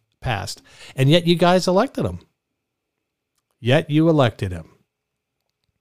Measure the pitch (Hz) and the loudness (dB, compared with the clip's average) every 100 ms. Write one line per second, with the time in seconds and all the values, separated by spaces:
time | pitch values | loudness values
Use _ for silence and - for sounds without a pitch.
0 | _ _ 131 104 92 - _ - - - | _ _ -6 -6 -6 -14 _ -20 -12 -2
1 | 135 175 170 170 175 185 180 180 254 - | 2 2 2 0 2 2 0 -2 -2 -4
2 | 120 90 - _ _ _ _ _ _ _ | -8 -8 -16 _ _ _ _ _ _ _
3 | _ _ _ _ _ _ 117 143 160 147 | _ _ _ _ _ _ 0 0 0 0
4 | 160 156 123 - 98 87 80 _ _ _ | 2 2 2 -2 -8 -8 -14 _ _ _
5 | _ _ _ _ _ _ _ _ | _ _ _ _ _ _ _ _